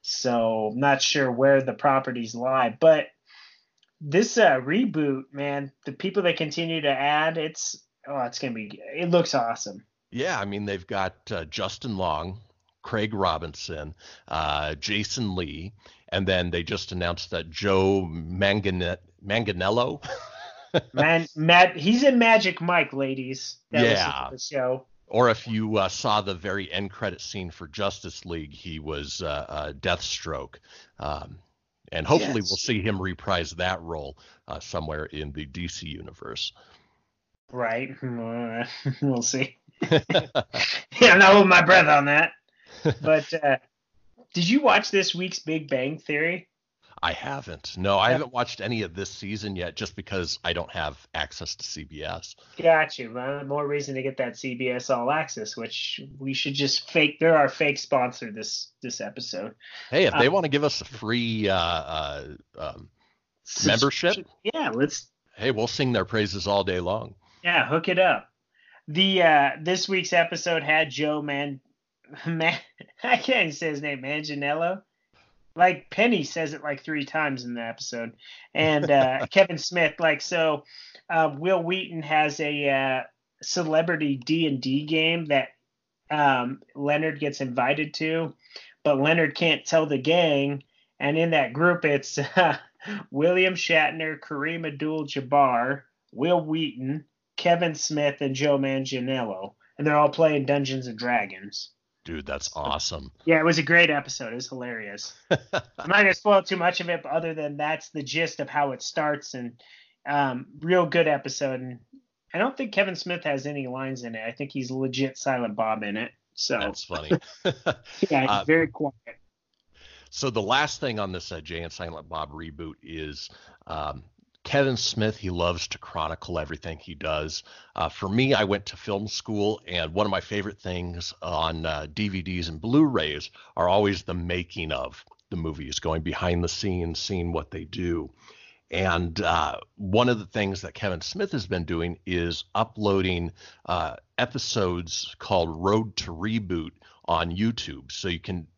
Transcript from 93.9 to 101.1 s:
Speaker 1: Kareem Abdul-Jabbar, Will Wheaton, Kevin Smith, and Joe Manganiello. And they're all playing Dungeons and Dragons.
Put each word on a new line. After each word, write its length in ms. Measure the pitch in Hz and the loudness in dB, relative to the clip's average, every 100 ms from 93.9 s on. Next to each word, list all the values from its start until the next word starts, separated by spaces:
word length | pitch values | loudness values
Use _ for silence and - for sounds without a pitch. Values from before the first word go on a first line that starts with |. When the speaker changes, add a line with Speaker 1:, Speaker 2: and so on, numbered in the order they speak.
| 160 156 147 | -2 -6 -8
Speaker 1:
Kareem 440 | - 147 151 170 | -8 -6 -4 -4
Abdul-Jabbar, 1160 | 160 143 156 156 143 139 127 143 135 120 127 139 _ _ _ | -6 -4 -4 -2 -4 -6 2 4 6 4 0 -2 _ _ _
Will 320 | 101 156 175 | -4 2 2
Wheaton, 600 | 156 165 151 120 131 151 - _ _ - | 2 -2 -2 -4 -6 -6 -10 _ _ -2
Kevin 380 | 175 170 175 | 2 4 2
Smith, 460 | 147 - 151 147 139 | -2 -4 0 0 0
and 140 | 139 | -4
Joe 240 | 131 147 139 | 0 2 2
Manganiello. 960 | 135 135 131 131 123 131 110 95 95 _ _ - | 2 -2 -4 -4 -2 -2 -4 -6 -10 _ _ -2
And 100 | 147 | 2
they're 100 | 147 | 4
all 120 | 147 | 4
playing 380 | 143 160 147 135 | 6 4 4 2
Dungeons 400 | 143 131 135 127 | 0 0 -4 -8
and 120 | 110 | -6
Dragons. 720 | 123 | 0